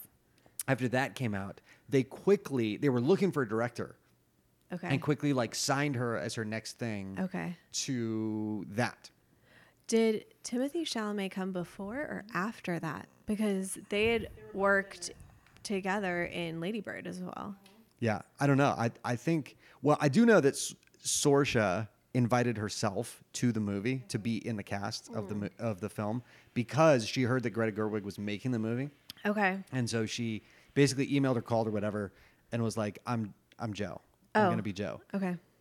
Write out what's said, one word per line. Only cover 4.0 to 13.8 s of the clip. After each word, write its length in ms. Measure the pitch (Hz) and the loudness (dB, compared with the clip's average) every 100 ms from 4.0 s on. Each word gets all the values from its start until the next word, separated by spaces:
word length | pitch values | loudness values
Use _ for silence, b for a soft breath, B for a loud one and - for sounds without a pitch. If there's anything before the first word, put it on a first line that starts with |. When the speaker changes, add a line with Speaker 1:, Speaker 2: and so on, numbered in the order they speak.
| _ _ _ _ _ _ - | _ _ _ _ _ _ -12
Speaker 2:
Okay. 140 | 180 175 | -8 -2
Speaker 1:
and 120 | 139 | -2
quickly, 320 | - 147 147 | 0 0 2
like, 220 | 131 113 - | 0 0 -2
signed 400 | - 139 147 123 | 0 0 0 0
her 220 | 123 110 | -2 -2
as 180 | 92 120 | -4 -4
her 100 | 107 | -4
next 320 | 110 - - | -6 -8 -8
thing 380 | 120 104 95 95 | -6 -6 -6 -6
Speaker 2:
Okay. 360 | 185 185 170 170 _ | -6 -4 -8 -8 _
Speaker 1:
to 920 | - - 127 113 110 110 107 107 107 82 | -8 -4 -2 -2 -2 -2 -2 -2 -4 -4
that. 400 | 101 117 - - _ _ _ b b b b - | -2 -2 -2 -18 _ _ _ b b b b 0
Speaker 2:
Did 380 | 226 226 220 - _ | 2 4 0 -4 _
Timothée 400 | - 240 277 339 | -6 -2 -2 -2
Chalamet 480 | 311 240 208 208 190 | -4 -4 -4 -2 -4
come 200 | 190 190 | -4 -4
before 460 | 185 170 - 196 254 | -4 -6 -8 -8 -6
or 280 | 302 185 202 | -6 -8 -6
after 460 | 175 202 - - 170 | -4 -4 -6 -6 -6
that? 280 | 160 - - _ - | -4 -8 -12 _ -6
Because 520 | 208 214 190 190 - | -2 0 0 -4 -8